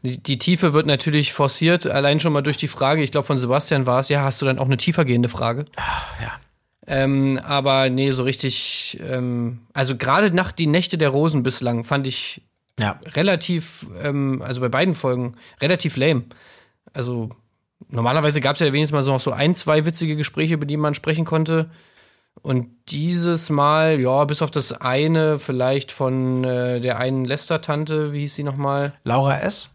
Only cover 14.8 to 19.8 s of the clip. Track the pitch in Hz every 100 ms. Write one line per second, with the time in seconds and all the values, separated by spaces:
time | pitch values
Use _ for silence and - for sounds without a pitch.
14.8 | 185 156 135 123 120 - - _ 143 180
15.8 | 160 127 143 139 110 - - - _ _
16.8 | _ - 123 120 110 - _ _ _ _
17.8 | - 120 117 147 151 147 135 143 156 139
18.8 | 151 147 135 131 - - 147 180 - 156